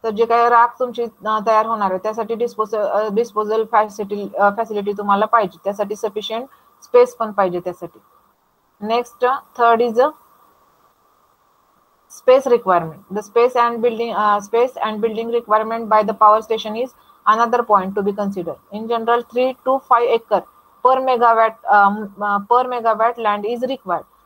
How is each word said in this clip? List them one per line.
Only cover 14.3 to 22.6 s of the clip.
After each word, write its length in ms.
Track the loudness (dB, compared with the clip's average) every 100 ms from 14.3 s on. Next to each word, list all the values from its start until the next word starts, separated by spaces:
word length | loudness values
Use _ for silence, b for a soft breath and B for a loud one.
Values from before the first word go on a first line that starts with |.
| 0
space 320 | 0 0 0 -2
and 160 | -6 -4
building 320 | -4 -4 -4
requirement 560 | -4 0 0 0 -6 0
by 100 | 2
the 120 | 2 4
power 180 | 4 4
station 320 | 2 -6 -4 -6
is 160 | -8 _ b b 0
another 340 | 2 2 0 2
point 240 | 2 2 -2
to 80 | -2
be 80 | -2
considered. 400 | -4 -4 -8 -10 _
In 140 | -12 -6
general, 360 | -4 0 0 0
three 160 | -2 -2 -2 -2
to 80 | -2 2
five 180 | 2 2
acre 260 | 0 0 -2 -2 _ _ _
per 100 | 2 2 2
megawatt, 500 | 0 0 2 0 -2 0
um, 240 | 4 4 0 -10 -8 -4
uh, 100 | -4 0
per 120 | 0